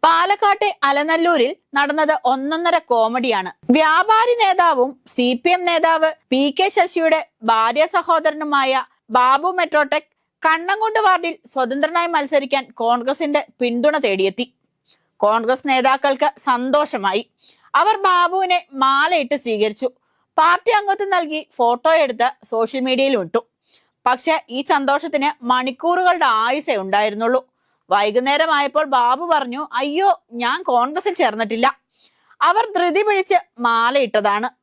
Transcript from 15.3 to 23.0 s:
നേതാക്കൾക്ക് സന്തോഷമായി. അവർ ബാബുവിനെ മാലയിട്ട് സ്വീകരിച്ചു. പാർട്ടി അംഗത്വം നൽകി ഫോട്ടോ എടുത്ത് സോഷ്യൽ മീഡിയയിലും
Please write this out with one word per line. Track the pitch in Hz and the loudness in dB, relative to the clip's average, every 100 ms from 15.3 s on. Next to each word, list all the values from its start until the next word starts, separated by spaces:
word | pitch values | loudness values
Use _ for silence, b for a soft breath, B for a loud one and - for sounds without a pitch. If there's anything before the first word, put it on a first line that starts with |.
| 226 226 262 277 | 0 0 -4 0
നേതാക്കൾക്ക് | 262 254 269 277 269 302 - | 0 2 2 0 0 -2 -2
സന്തോഷമായി. | - 247 254 285 294 247 196 196 - _ b b b | -2 -2 0 0 0 -2 -2 -2 -6 _ b b b
അവർ | 277 359 427 | 0 2 2
ബാബുവിനെ | 392 359 349 370 370 359 - | 2 2 2 0 0 -2 -2
മാലയിട്ട് | 269 262 277 311 349 262 285 | -2 0 2 2 0 -2 -4
സ്വീകരിച്ചു. | 240 214 214 208 254 _ _ _ _ - | -4 -2 -2 -2 -8 _ _ _ _ 0
പാർട്ടി | 311 349 - | 2 2 2
അംഗത്വം | 415 403 403 403 | 0 0 -4 0
നൽകി | 370 330 302 285 | -2 -2 -8 -10
ഫോട്ടോ | - 240 240 311 | -2 0 2 2
എടുത്ത് | 320 285 233 240 - | 2 2 0 -2 -2
സോഷ്യൽ | - 226 226 269 | -8 -4 -2 -2
മീഡിയയിലും | 254 254 | -2 0